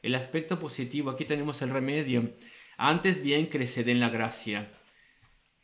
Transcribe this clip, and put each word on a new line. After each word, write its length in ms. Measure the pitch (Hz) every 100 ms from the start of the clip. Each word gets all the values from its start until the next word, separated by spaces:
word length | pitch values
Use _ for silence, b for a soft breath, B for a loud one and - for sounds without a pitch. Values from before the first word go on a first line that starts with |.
el 140 | 110
aspecto 460 | 127 123 160 160 165
positivo, 500 | 151 - 123 147 135
aquí 140 | 127
tenemos 360 | 147 147 147 139
el 80 | 131
remedio. 640 | 135 135 151 131 123 117 - B B B B
"Antes 440 | 139 175 190 151
bien, 260 | 143 147 156
creced 420 | 143 123 127 117
en 100 | 123
la 120 | 120
gracia". 600 | 117 113 - 113 104 104 - b b b b b b _ _